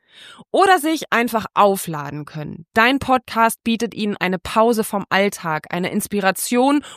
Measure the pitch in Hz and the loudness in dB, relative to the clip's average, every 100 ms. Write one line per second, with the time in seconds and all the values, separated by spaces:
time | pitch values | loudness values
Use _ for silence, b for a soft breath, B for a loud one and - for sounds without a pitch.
0 | B B B B - 277 392 370 302 320 | B B B B -2 2 4 4 2 -4
1 | - 214 240 226 196 - 202 196 - 151 | 0 0 0 -2 -2 4 4 2 -4 -8
2 | 143 143 147 156 147 160 - 226 233 277 | -8 -10 -12 -12 -12 -12 -4 2 2 2
3 | - 254 - 226 226 - 233 226 226 - | 0 0 0 0 0 0 -4 -2 -4 -4
4 | 208 202 180 185 - 226 226 220 220 202 | -6 -2 -4 -4 -2 2 2 2 -2 -4
5 | - 190 202 - 170 156 - 175 180 208 | -2 0 0 -2 -6 -6 -6 -6 -4 -4
6 | - 202 190 185 - 240 269 285 B | -4 -2 -2 -2 0 2 2 2 B